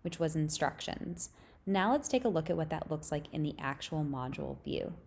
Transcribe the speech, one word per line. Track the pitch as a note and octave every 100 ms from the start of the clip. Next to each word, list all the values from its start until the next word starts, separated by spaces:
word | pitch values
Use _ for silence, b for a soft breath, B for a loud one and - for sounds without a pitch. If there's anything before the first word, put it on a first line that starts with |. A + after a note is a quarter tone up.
which | E3+ -
was | E3
instructions. | D#3+ D#3 - C#3+ - - - - F3 - B B B -
Now | G3 G3
let's | C#4 C#4+
take | B3+
a | B3
look | E3+ D#3+
at | E3+
what | D#3
that | D#3+ -
looks | D3+ D3+
like | D3 D3+
in | -
the | D3+ D3
actual | C3+ C#3 - D#3
module | D3+ C#3 B2+ C3+ D3 -
view. | - - - E3+